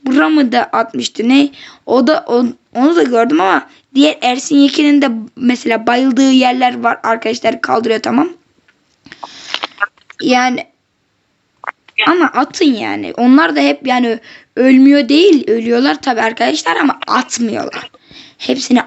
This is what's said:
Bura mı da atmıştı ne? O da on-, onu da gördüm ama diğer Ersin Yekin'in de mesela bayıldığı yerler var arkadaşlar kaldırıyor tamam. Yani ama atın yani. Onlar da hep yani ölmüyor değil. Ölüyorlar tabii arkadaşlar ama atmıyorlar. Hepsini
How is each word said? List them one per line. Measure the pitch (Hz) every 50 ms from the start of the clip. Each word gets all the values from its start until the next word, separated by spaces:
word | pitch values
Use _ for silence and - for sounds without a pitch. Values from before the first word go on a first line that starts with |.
| 277
Bura | 262 262 285 311 320
mı | 311 302 269 226
da | 233 240 -
atmıştı | - - 226 226 - - 127 - - - - 220 240
ne? | 262 277 285 277 - - - - - _ _
O | - 226 262 247
da | 214 311 - -
on-, | - 233 247 247 233 - - _ _ -
onu | 233 262 311 339
da | 339
gördüm | 302 247 247 226 233 247 294 330
ama | 381 381 - - - - _ _ _ _ -
diğer | 269 285 302 302 -
Ersin | - 247 247 269 - - 294
Yekin'in | 285 277 269 - 311 302 294 285 285
de | 277 254 226 220 214 - _
mesela | - 247 240 247 240 - 233 226 220 226
bayıldığı | 233 240 247 269 269 233 262 269 269
yerler | 262 262 254 247 254 254 254 247 247 240
var | 233 240 - -
arkadaşlar | - 226 - - - 220 226 - - 226 - -
kaldırıyor | - - - 226 233 226 220 220
tamam. | - 220 226 262 320 359 339 - _ _ _ _ _ _ _ _ _ _ _ _ _ _ - - - - - - - - - - - - - - 202 - _ _ _ - - -
Yani | 180 233 247 247 254 254 247 - - - _ _ _ _ _ _ _ _ _ _ _ _ _ _ _ _ _ _ - - - _ _ _ _ - -
ama | 285 339 370 311
atın | - - 233 269 - - - 339 285
yani. | 240 208 - 104 101 107 98 - -
Onlar | - 240 247 262 294 330 330 294
da | 294
hep | 277 285 285 - -
yani | 254 247 247 247 233 226 233 - - - - _ _ _
ölmüyor | - 254 262 269 262 269 277 285 285 277 226
değil. | 277 311 359 403 320 262 - -
Ölüyorlar | 220 233 226 233 233 240 262 294 311 277
tabii | - 269 240 220
arkadaşlar | 226 226 233 - 240 - 311 302 - 330 320
ama | - 294 269 - - -
atmıyorlar. | - 208 247 247 - - - 233 214 117 104 67 64 - - - - _ _ _ _ - - - - _ -
Hepsini | - 254 262 269 - - 247 233 -